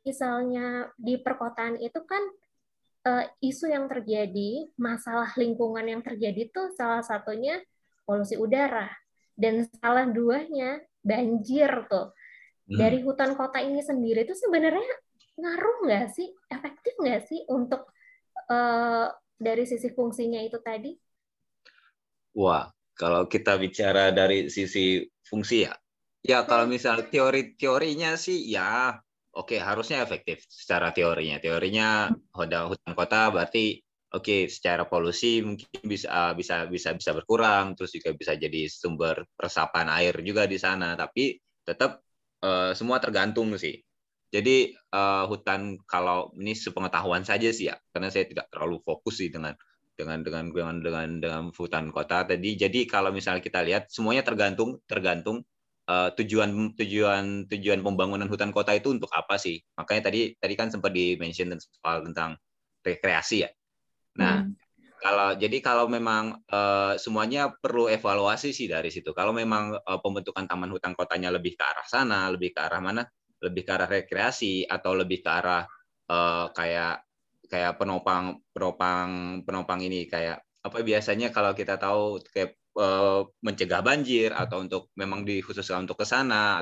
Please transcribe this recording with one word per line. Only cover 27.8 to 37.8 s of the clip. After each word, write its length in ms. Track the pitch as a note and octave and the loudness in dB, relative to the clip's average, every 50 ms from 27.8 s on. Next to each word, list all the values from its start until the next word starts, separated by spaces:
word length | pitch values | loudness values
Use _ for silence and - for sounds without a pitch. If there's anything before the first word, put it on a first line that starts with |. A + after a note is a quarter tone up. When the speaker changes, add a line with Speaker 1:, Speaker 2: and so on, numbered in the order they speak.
| E3 D#3+ D3 D3+ E3+ D#3+ D#3+ D#3 | 2 0 0 -2 -2 -2 -2 -2
Speaker 2:
sih 320 | - F#3+ F#3 E3+ - A2+ | -2 -2 -2 -2 -2 -2
ya, 480 | G#2 F#2+ F#2 G2+ A2 B2 B2+ B2+ A2 - - _ _ _ _ _ - | -2 -2 0 0 0 2 0 0 -2 -4 -10 _ _ _ _ _ -12
oke, 200 | - - - A#2 G#2 | -10 -6 -4 -2 -2
harusnya 440 | F2+ G2 G#2 G#2+ A2+ - D#3 C3+ B2 | 0 0 -2 -2 -2 -2 -2 -2 -2
efektif 400 | - F2+ D#2 - - D#2+ - - _ | -2 -4 -6 -6 -6 -8 -8 -10 _
secara 400 | - - - - F2+ E2+ E2+ E2+ | -20 -10 -4 -2 0 0 0 0
teorinya. 480 | - F2+ E2+ E2+ E2+ D#2+ D#2+ D#2 C#2+ C#2+ | 2 2 2 2 2 2 -2 -4 -4 -4
Teorinya 720 | - E2 E2 E2 F2+ F#2+ G2+ A2 A2 A2 A2 G#2+ G#2 - A2+ - - _ - | -2 -2 0 0 0 0 0 2 2 2 4 2 2 2 0 -2 -4 _ -6
hoda-, 320 | F2+ E2+ E2 E2+ E2+ E2+ E2+ | -6 -4 -2 -2 -2 -2 -2
hutan 200 | F#2+ - _ F2+ E2+ - | -4 -6 _ -6 -2 -2
kota 340 | - - G#2+ A2 A2 A2 | 0 2 4 4 4 4
berarti, 480 | F#2+ F2+ F2 - - A2+ A2 G#2+ - - _ _ _ _ _ _ - | 4 2 2 2 2 2 2 2 0 -4 _ _ _ _ _ _ -8
oke, 360 | G2 - A2 G#2 G2 F#2 - | -4 0 2 2 2 2 0
secara 320 | - - - F2+ F2 E2+ E2+ - | -2 -2 0 0 2 0 0 0
polusi 520 | F2+ F2 E2+ F2 F2 - - A#2+ A#2 A2+ G#2+ G#2+ | 0 0 2 0 0 0 2 2 2 2 2 -2
mungkin 200 | G#2 F#2 - - - - - G#2+ | -4 -8 -10 -14 -14 -10 -6 -6
bisa, 480 | G2+ F#2 - - - F2+ F2 F2 E2+ | -4 -4 -4 -2 0 0 0 0 0
bisa, 320 | E2+ F2+ - F2 E2+ E2 E2 | -2 -4 -2 -2 -2 -2 -4
bisa, 240 | F2+ F2 - E2 E2 | -4 -4 -4 -4 -4
bisa 160 | E2+ - E2+ D#2 | -2 -2 -2 -2
berkurang, 600 | D#2 - - A2 A2+ A#2 A2 G#2 G2 G2 G2 F2+ | -2 0 2 2 4 6 6 4 4 2 0 -4
terus 160 | - | -6